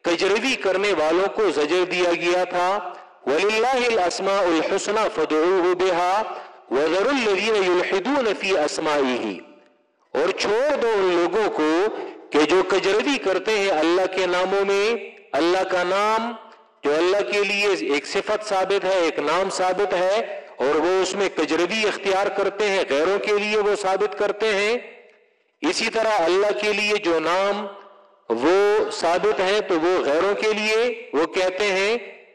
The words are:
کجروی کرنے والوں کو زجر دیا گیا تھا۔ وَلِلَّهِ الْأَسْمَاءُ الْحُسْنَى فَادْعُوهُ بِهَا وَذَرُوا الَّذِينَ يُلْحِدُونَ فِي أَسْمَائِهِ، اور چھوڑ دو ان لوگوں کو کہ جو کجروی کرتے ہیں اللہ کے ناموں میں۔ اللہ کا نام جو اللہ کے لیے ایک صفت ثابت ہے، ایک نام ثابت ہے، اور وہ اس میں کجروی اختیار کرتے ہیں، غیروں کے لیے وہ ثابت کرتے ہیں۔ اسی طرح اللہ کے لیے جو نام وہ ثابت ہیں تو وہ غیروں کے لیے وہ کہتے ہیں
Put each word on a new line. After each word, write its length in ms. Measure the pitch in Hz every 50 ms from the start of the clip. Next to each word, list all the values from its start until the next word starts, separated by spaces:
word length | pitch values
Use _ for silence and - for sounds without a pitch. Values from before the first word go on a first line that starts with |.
کجروی 540 | - 170 170 165 196 190 196 226 220 269 254
کرنے 380 | - - 196 185 185 202 208 190
والوں 300 | 156 151 156 165 180 196
کو 240 | 196 196 220 214 185
زجر 320 | 139 143 147 147 175 185 180
دیا 280 | 180 185 180 180 175
گیا 320 | 170 160 170 175 175 180 180
تھا۔ 500 | 180 175 175 180 185 196 208 - - - - - - - - -
وَلِلَّهِ 640 | 123 139 160 190 208 220 220 226 247 269 247 240 240
الْأَسْمَاءُ 540 | 226 214 180 170 170 - 196 196 196 202 190
الْحُسْنَى 640 | 180 165 160 - 151 185 190 - 208 208 220 214 170 -
فَادْعُوهُ 600 | 156 156 147 156 156 160 180 190 185 170 180 180
بِهَا 460 | 175 185 185 170 165 175 180 190 214 220 - - - - - - - - -
وَذَرُوا 400 | 117 135 151 160 165 190 202 254
الَّذِينَ 460 | 285 269 233 214 196 185 208 220 220
يُلْحِدُونَ 720 | 202 190 180 175 180 - - 185 196 180 240 285 285 240 214 185 -
فِي 160 | - 190 190 165 151
أَسْمَائِهِ، 760 | 151 - - 160 156 147 147 135 127 123 117 110 107 92 80 - - - - - _ _ _ _ _ _ _ _ _ -
اور 160 | 131 156 185 190 -
چھوڑ 360 | - 190 208 226 269 302 285
دو 120 | 233 233
ان 160 | 226 226 202 190
لوگوں 480 | 185 175 170 175 170 175 220 208 170
کو 440 | - 151 151 156 160 170 202 220 - - - - - - - -
کہ 100 | - 147
جو 240 | 156 147 175 190 185
کجروی 540 | 185 202 185 180 196 196 220 240 285 277
کرتے 420 | 220 - 190 185 180 - 214 220 208
ہیں 100 | 196 196
اللہ 460 | 175 156 156 165 175 185 185 180 -
کے 100 | 202 185
ناموں 400 | 180 180 180 185 185 196 196 196
میں۔ 280 | 196 196 196 202 220 233 226 - - - - - -
اللہ 320 | - 139 160 170 180 185 185 185
کا 120 | 185 180 180
نام 480 | 180 190 196 208 214 220 226 226 240 233 226 - - - - - _ _ _ -
جو 120 | 143 147
اللہ 360 | 160 175 180 190 202 190 -
کے 120 | 208 202 202
لیے 500 | 196 202 202 208 202 190 160 156 - 143
ایک 140 | 147 -
صفت 380 | - - 196 190 - 214 208 214
ثابت 400 | - 202 190 190 185 202 196 175
ہے، 140 | 185 190 185
ایک 200 | 170 160 - -
نام 300 | 147 147 160 180 190 190
ثابت 440 | 185 - 185 185 185 190 208 190 196
ہے، 480 | 175 180 185 202 226 220 - - - - - -
اور 200 | - 120 139 151
وہ 260 | 156 156 175 185 190
اس 140 | 175 - -
میں 140 | 196 196 185 -
کجروی 520 | 180 156 143 156 160 175 175 214 220 214
اختیار 400 | 196 - - - 196 190 190 202
کرتے 420 | 202 196 202 190 190 190 202 220 202
ہیں، 140 | 196 190 143 135
غیروں 300 | 135 143 160 180 196 202
کے 140 | 202 208 208 208
لیے 180 | 202 208 214
وہ 180 | 214 202 208 202
ثابت 440 | 202 202 185 190 185 208 202 208 -
کرتے 360 | 208 202 196 202 220 220 208
ہیں۔ 220 | 196 208 214 240 240 - - - - - - _ _ _ _ _ _ _ _ _ _
اسی 280 | 143 156 185 - 220 226
طرح 200 | 220 220 214 220
اللہ 500 | 214 180 165 170 180 196 208 208 202 208
کے 120 | 208 208 208
لیے 240 | 202 208 208 208
جو 220 | 208 - 170 165 160
نام 480 | 156 165 175 190 196 202 202 208 214 - - - - - - - - - _ _ _ -
وہ 640 | 113 113 127 160 180 196 202 208 208 220 214 -
ثابت 480 | - - - 165 170 180 180 214 208 -
ہیں 200 | 185 185 202 214
تو 200 | 202 202 190 160
وہ 240 | 156 180 185 165 117
غیروں 300 | 139 143 165 180 202 202
کے 180 | 196 214 214 214
لیے 560 | 208 214 220 214 220 240 247 233 - - - -
وہ 120 | 139 165
کہتے 400 | 160 - 190 185 185 185 - 208
ہیں 300 | 208 185 190 196 208 233 240 - - - - - -